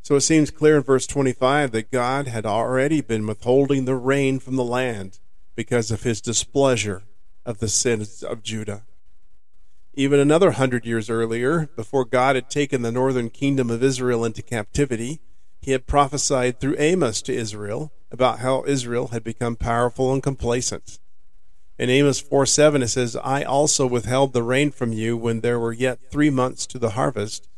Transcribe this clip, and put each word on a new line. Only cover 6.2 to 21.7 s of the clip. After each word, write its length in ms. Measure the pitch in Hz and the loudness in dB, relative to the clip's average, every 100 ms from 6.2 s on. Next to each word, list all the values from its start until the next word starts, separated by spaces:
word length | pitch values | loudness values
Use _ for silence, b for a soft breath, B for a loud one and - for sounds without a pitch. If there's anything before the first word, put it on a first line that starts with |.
| - 110 - 139 135 117 101 92 - - - - - | -2 -2 -2 2 4 4 -2 -6 -10 -14 -14 -10 -10
of 140 | 110 | -4
the 100 | 110 | -2
sins 520 | - 127 110 104 - | 0 0 0 -4 -8
of 220 | - 117 | -8 -8
Judah. 400 | 107 110 107 104 - - - - - - - - - - - 139 | -8 -8 -6 -10 -12 -14 -16 -16 -16 -16 -16 -16 -14 -14 -10 -2
Even 240 | 139 143 | 4 6
another 340 | 143 156 190 | 6 6 6
hundred 340 | 123 131 123 117 | 4 2 2 0
years 200 | 113 107 | -2 0
earlier, 640 | 113 113 117 127 170 156 - | -2 0 0 0 0 -2 -8
before 280 | 110 139 | -2 0
God 320 | 123 127 131 131 | 2 4 4 2
had 140 | - | 0
taken 320 | 147 143 131 | -2 0 0
the 100 | 117 | 0
northern 380 | 120 131 127 117 | 0 2 0 -2
kingdom 400 | - 139 135 120 | -2 0 2 0
of 140 | 117 | 2
Israel 420 | 135 123 127 117 117 | 2 2 0 0 -2
into 160 | 110 | -4
captivity, 800 | - 117 104 - 143 113 120 160 - - - - | -6 -6 -4 -2 0 -2 -4 -8 -12 -14 -14 -10
he 80 | - | -2
had 160 | 131 - | -2 2
prophesied 760 | 143 139 143 - 135 123 123 | 4 4 0 0 2 0 0
through 160 | 135 156 | -2 2
Amos 420 | 151 185 131 104 | 2 4 2 0
to 140 | - 120 | -4 -4
Israel 580 | 113 104 101 120 151 - - | -4 -6 -6 -6 -6 -10 -12
about 280 | 120 127 113 | 2 2 2
how 260 | 127 131 - | 0 0 0
Israel 440 | 139 120 120 127 | -2 0 -4 -2
had 140 | 117 | -6
become 320 | 113 113 120 117 | -6 -4 -4 -2
powerful 560 | 120 117 123 - 131 | 0 2 2 2 0
and 120 | 135 | 2
complacent. 720 | 139 131 120 123 123 - - - - - - - - - - | -2 -2 -2 -2 -2 -6 -10 -16 -14 -14 -14 -14 -14 -14 -16